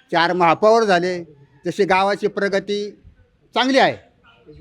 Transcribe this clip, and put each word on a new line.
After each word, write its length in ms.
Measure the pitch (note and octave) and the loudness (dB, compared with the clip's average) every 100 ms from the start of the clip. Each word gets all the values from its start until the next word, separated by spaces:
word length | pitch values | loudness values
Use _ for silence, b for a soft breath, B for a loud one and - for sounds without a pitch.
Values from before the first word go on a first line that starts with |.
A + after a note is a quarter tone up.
| - | -6
चार 200 | E3+ E3+ | -2 0
महापौर 500 | F3+ E3+ D#3 G#3+ A3+ | 2 2 4 4 4
झाले, 420 | G#3+ F3 F3+ F3+ D#3+ C#3 - _ F3 | 2 0 0 -6 -12 -20 -20 _ -10
तशी 180 | E3 | -4
गावाची 420 | F3+ F#3 G3 G3+ G3+ | 0 2 0 -2 -4
प्रगती 640 | G3+ G3+ G3 G3 G3+ G#3 - - _ _ _ _ | -4 -4 -4 -4 -8 -8 -14 -20 _ _ _ _
चांगली 240 | - B3+ C4 | -4 0 2
आहे, 180 | F3+ A2 _ _ _ _ - D3+ | 2 0 _ _ _ _ -20 -20